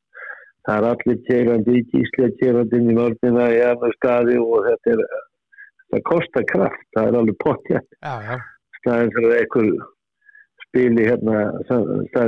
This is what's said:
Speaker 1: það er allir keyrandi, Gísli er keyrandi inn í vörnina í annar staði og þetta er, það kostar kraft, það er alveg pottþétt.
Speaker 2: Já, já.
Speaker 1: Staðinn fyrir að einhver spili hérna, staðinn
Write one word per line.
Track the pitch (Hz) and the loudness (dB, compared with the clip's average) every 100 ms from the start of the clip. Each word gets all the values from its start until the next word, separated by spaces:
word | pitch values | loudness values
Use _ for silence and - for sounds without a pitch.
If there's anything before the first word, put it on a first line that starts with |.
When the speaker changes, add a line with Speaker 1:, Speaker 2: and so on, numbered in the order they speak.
| _ - - - - _ | _ -20 -20 -20 -20 _
Speaker 1:
það | - 107 | -4 -2
er | 113 | 0
allir | 120 - 120 | -2 -2 -4
keyrandi, | - 123 117 117 110 123 | 0 0 2 2 2 0
Gísli | 120 135 123 - | 0 -2 -2 0
er | 123 | -2
keyrandi | - 127 120 113 120 | 0 0 2 2 2
inn | 120 | 2
í | |
vörnina | 113 120 113 123 120 120 | 2 0 0 0 2 2
í | 117 | 2
annar | 120 120 120 | 2 0 -2
staði | - 131 120 120 123 | -2 0 2 2 2
og | 117 113 | 2 0
þetta | 104 113 - | 2 0 0
er, | 113 - - - _ _ - - _ | 0 -2 -6 -12 _ _ -20 -20 _
það | - 104 | -8 -6
kostar | - 165 - 127 107 | -2 -2 -2 -4 -2
kraft, | 92 - - - | -2 -2 -4 -8
það | 110 110 | -2 0
er | 120 | 2
alveg | 113 101 | 0 0
pottþétt. | 151 131 - - - _ | -2 -4 -4 -4 -6 _
Speaker 2:
Já, | 151 123 | -12 -12
já. | 107 123 - - _ | -10 -12 -14 -20 _
Speaker 1:
Staðinn | - 127 117 117 | -8 -2 0 0
fyrir | 117 117 | 2 2
að | 117 | 2
einhver | 110 123 107 80 - _ _ _ _ - _ _ | 0 0 0 0 -6 _ _ _ _ -20 _ _
spili | - 127 123 117 | -6 0 2 2
hérna, | 113 120 110 107 104 - | 2 0 0 -2 -2 -6
staðinn | - 123 101 101 - 127 | -4 -2 -2 -4 -4 0